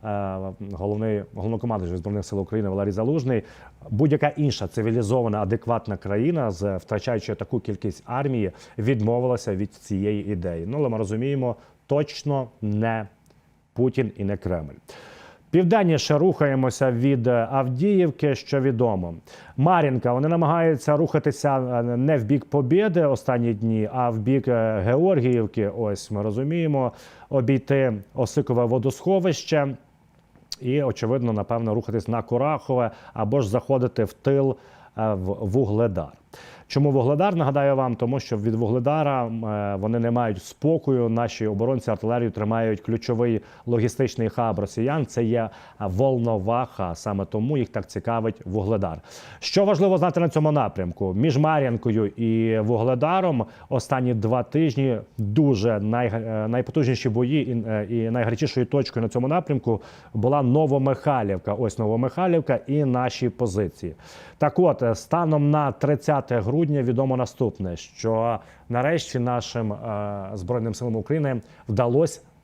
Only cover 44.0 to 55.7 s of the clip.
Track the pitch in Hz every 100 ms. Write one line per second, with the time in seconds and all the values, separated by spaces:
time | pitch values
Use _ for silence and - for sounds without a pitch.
44 | 127 - 113 - 117 95 101 - 120 156
45 | 131 - 113 117 113 - - - 104 92
46 | 135 131 117 107 95 120 123 - 90 85
47 | 110 98 95 110 117 147 - 113 92 104
48 | 104 117 110 107 - 101 98 110 95 82
49 | - - - - - 190 202 175 190 185
50 | 180 165 165 156 151 147 107 - 90 87
51 | 98 92 151 135 156 156 131 117 120 110
52 | 104 - 117 113 113 110 107 117 117 127
53 | 151 185 180 131 110 - - 123 - 131
54 | 127 117 107 123 120 151 160 127 135 113
55 | - - 104 110 147 117 110